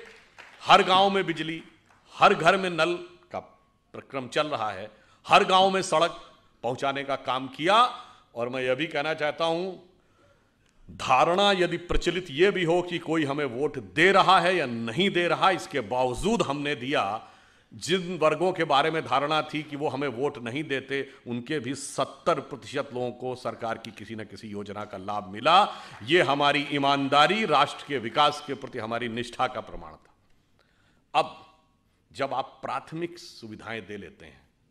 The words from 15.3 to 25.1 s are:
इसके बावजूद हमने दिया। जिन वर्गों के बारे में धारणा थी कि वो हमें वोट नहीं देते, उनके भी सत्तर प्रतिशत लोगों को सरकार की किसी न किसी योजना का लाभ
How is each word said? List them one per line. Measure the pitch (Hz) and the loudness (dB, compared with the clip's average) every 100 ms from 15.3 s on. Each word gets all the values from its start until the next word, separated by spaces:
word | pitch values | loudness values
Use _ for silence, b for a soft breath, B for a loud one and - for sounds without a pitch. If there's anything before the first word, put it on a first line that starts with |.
| 143 180 | 2 2
इसके | 170 - 139 | 2 -4 -6
बावजूद | 104 127 127 120 190 226 | -2 0 0 0 0 0
हमने | - 147 143 | -2 -2 -4
दिया। | 139 127 143 98 110 b b b b b | -6 -2 -2 -2 -4 b b b b b
जिन | 113 131 185 175 175 | -12 -2 -2 -2 0
वर्गों | 156 151 180 | 2 2 0
के | 160 | 0
बारे | 160 139 156 | 2 2 2
में | 160 123 | -2 0
धारणा | 131 143 156 | 0 0 -2
थी | 147 151 | -2 -8
कि | 139 139 | -8 -6
वो | 147 | -4
हमें | 131 143 | -4 -4
वोट | 117 143 - | -2 -4 -4
नहीं | 117 139 | -8 -8
देते, | 147 135 135 139 135 B 123 | -4 -6 -4 -8 -8 B -10
उनके | 120 120 151 | -8 -6 -6
भी | 120 | -6
सत्तर | 135 - - 131 - 175 147 | -8 -8 -6 -6 -2 -2 -2
प्रतिशत | 120 127 - 139 127 | -4 -14 -8 -6 -6
लोगों | 123 123 | -4 -6
को | 117 127 | -6 -8
सरकार | 123 120 110 113 107 | -6 -8 -6 -6 -6
की | 117 | -10
किसी | 104 104 | -14 -12
न | 110 | -12
किसी | 104 98 110 | -12 -14 -12
योजना | 101 104 101 | -10 -10 -10
का | 104 98 | -10 -10
लाभ | 98 | -6